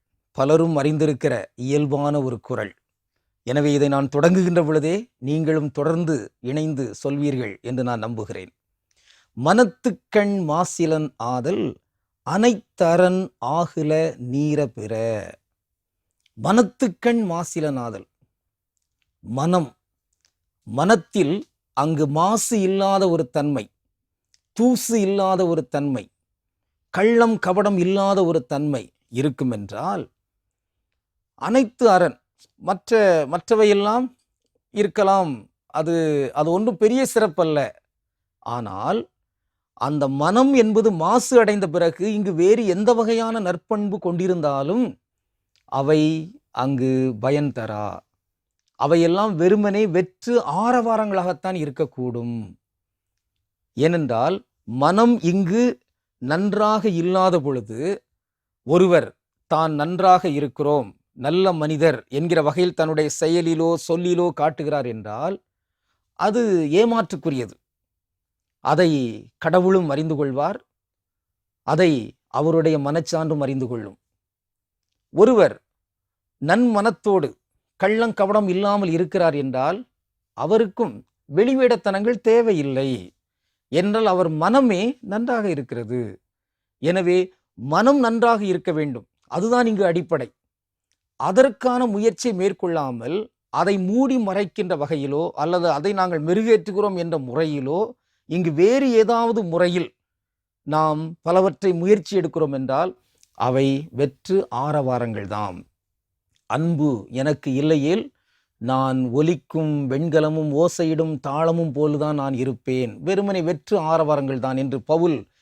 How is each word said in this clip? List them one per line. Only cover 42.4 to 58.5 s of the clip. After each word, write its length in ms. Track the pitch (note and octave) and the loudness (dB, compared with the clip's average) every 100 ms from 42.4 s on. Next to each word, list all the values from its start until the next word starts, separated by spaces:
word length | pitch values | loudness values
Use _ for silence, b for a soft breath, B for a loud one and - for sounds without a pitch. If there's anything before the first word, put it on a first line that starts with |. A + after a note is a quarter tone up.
| F#3 A#3 G#3 | 4 4 2
எந்த 220 | F3+ G#3+ | 0 2
வகையான 480 | A#3 A3 A3+ A3+ A3+ | 2 2 0 -2 -2
நற்பண்பு 580 | F3+ F3 - G#3 G#3 F3+ | -4 -4 -4 -4 -4 -4
கொண்டிருந்தாலும் 840 | F3+ E3+ F#3 F3 D3 C#3 C#3+ A3+ A3 B2 _ _ _ _ _ _ _ | -4 -2 0 0 0 -2 -2 -2 -2 -6 _ _ _ _ _ _ _
அவை 280 | C3+ C#3 D#3 D#3 D#3+ E3 C4+ _ | -2 2 4 4 0 -6 -16 _
அங்கு 380 | - C3+ C3 C3 C3 C3 G#2+ | -6 -2 0 0 0 -2 -2
பயன் 320 | C3 D3 D3 | -2 0 -2
தரா. 380 | A#2+ A2 G#2 G#2 F2+ - _ _ _ _ _ _ - | -6 -8 -8 -8 -10 -18 _ _ _ _ _ _ -4
அவையெல்லாம் 560 | C#3 E3+ E3+ F#3 G#3+ | 2 4 4 2 0
வெறுமனே 480 | D#3+ F#3 G#3 G3+ G3+ G#3+ | 2 4 4 2 0 2
வெற்று 460 | E3+ F#3 _ A#3+ A#3+ C#3+ F3 | 0 -2 _ -2 0 0 -2
ஆரவாரங்களாகத்தான் 1040 | A#3 B3 A3+ A3 G#3+ F#3+ F3+ D#3 F#3 F#3 | 2 2 0 -2 -2 -2 -2 -4 -6 -6
இருக்கக்கூடும். 800 | D3 C3+ C#3 - B2 A#2 A#2+ A#2 G2 - _ _ _ _ _ _ _ _ _ _ _ A#2+ | -6 -4 -6 -4 -8 -6 -8 -8 -12 -18 _ _ _ _ _ _ _ _ _ _ _ -2
ஏனென்றால் 600 | D#3 F3 C3+ A2+ C#3+ G3 - _ - A#2+ | 0 0 -2 -2 -2 -4 -10 _ -10 0
மனம் 400 | D3 G3 A#3+ A3+ | 2 4 4 4
இங்கு 400 | E3+ F#3+ F3 A3+ B3 - _ _ _ _ | 0 0 0 2 0 -2 _ _ _ _
நன்றாக 640 | B2 E3 G3+ G3+ G#3+ G#3+ G#3+ | -4 -2 0 0 0 0 0
இல்லாத 420 | E3+ F3 F#3 F#3 F3 | -2 0 2 2 2
பொழுது 400 | C#3 B2+ G#2+ A2+ E3+ G3+ _ _ _ _ _ | 0 -6 -8 -8 -6 -6 _ _ _ _ _